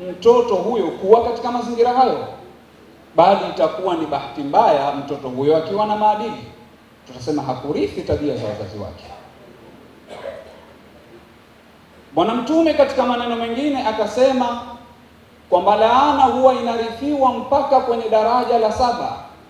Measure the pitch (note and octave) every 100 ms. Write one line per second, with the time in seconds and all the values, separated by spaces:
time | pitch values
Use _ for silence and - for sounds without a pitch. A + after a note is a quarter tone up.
0 | F3+ E3+ A#3 A#3+ A#3 F#3 G#3+ A#3 E3 F3+
1 | F#3+ A3+ A#3 A3+ A#3+ A#3+ A#3+ A#3 A#3 B3
2 | B3 D3+ - - - - - - - -
3 | - - F3+ G3 F3 E3+ D#3+ - F#3 E3
4 | D#3 C#3 - - C#3 F#3 A3 D3 C#3 C#3
5 | B2+ C#3 C3 B2+ D3 D#3+ D#3+ G3 G#3+ G#3+
6 | G#3+ G#3 A3+ - - - - - - _
7 | - B2 D#3+ D3+ C3 B2+ C#3+ E3 - F#3+
8 | F3 D3+ D3 B2 A2 G#2+ G2+ G#2 F#2 -
9 | - - - - - - - - - -
10 | - - - - - - - - - -
11 | - - - - - - _ - - -
12 | - D4 G#3+ B3 - D#4+ D#4+ D4 C4+ B3+
13 | B3 A#3+ A#3+ A#3 A#3 A#3+ D4 C4+ A3 A3
14 | G3+ B3 C4+ B3+ A#3 A3 - - - -
15 | - - - - - F3+ F#3+ G#3 A3+ B3+
16 | D4 C#4 C4 B3 C4 A#3+ A#3 A#3 A3+ G#3+
17 | C#4+ C#4+ B3+ A3+ - C#4 C4+ C4 A#3+ A#3
18 | A3 G#3+ A3 B3 A#3 A#3 G#3+ G#3+ B3 G#3
19 | - - - - -